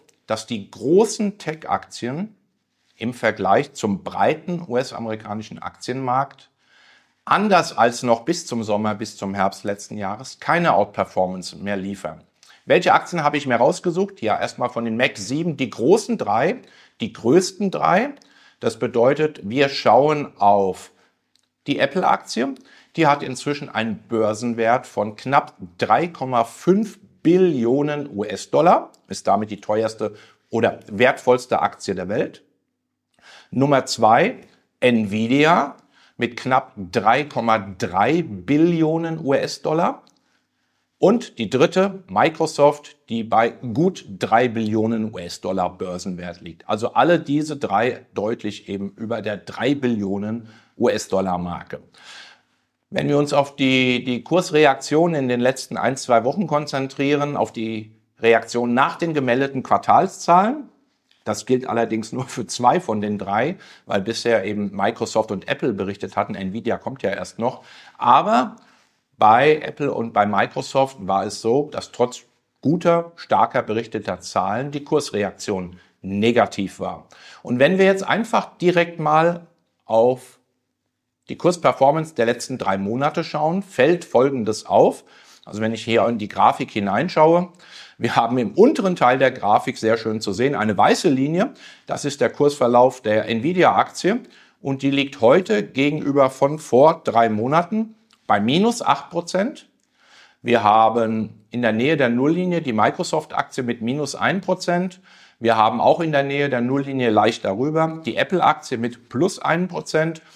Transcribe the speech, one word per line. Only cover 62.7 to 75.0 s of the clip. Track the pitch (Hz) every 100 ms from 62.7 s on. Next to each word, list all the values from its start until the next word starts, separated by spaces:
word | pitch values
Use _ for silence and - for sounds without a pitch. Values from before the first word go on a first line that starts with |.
| 170
von | 175 107
den | 104 104
drei, | 95 101 139 190 - -
weil | - 104
bisher | 98 117 120 110 101
eben | 104 101
Microsoft | 98 101 113 113 110 110
und | 98 -
Apple | - 147
berichtet | 98 98 101 101 -
hatten, | -
Nvidia | 95 95 107 113 92
kommt | - 135
ja | 98
erst | 90 92 -
noch. | 117 - - - - -
Aber | 120 131 180 233 240 - _ _ _ _ _ _
bei | 107 117 147 151
Apple | - - 143
und | - 117
bei | 107 104
Microsoft | 101 127 - - 135 135 -
war | 95 95
es | 101 -
so, | 113 131 147
dass | - -
trotz | - 123 - _ _ _ _
guter, | 123 175 175 170 170 -
starker | - 98 113 135
berichteter | 113 110 110 110 101 90
Zahlen | - - 95 110 143
die | 143
Kursreaktion | 143 156